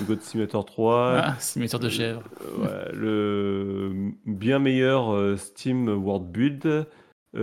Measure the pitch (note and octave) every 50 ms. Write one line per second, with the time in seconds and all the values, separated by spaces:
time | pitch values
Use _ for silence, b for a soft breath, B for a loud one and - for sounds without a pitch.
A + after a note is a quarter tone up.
0 | G#2 F#2+ A2 - - - - A2+ G#2+ G2+ - G#2+ G2 - - - A2 A2+ A#2 A#2+
1 | B2 B2 B2+ B2 - D3+ C3+ A#2 - - - C#3 A#2+ A#2 - B2 B2 A2+ A2 -
2 | A#2 A2+ A2+ A#2 A2 - - - - - - - G#2 G2 G2 F#2+ F#2 F2+ - G#2
3 | A2 A2 G#2+ G#2 G#2 G#2 G#2 G2+ G2+ G2 G2 G2 G2 G2 G2 G2 G2 G2 F#2+ F#2+
4 | G2 G2+ - - - A2 G#2 F#2+ G#2 A#2 C3+ C#3 C#3 C3+ C3 B2+ C3 C3 C3+ C3+
5 | A#2+ A2 G#2 G2+ G2+ G2 G2+ G2 - - - - - C3 B2+ B2+ B2 A2+ G#2 G2
6 | F#2+ G2+ G2 G2+ F2+ F2 E2+ G#2 B2+ D3 C#3+ C3+ C#3+ D#3+ D3+ D#3 D#3 - B B
7 | B B B B _ _ - A2+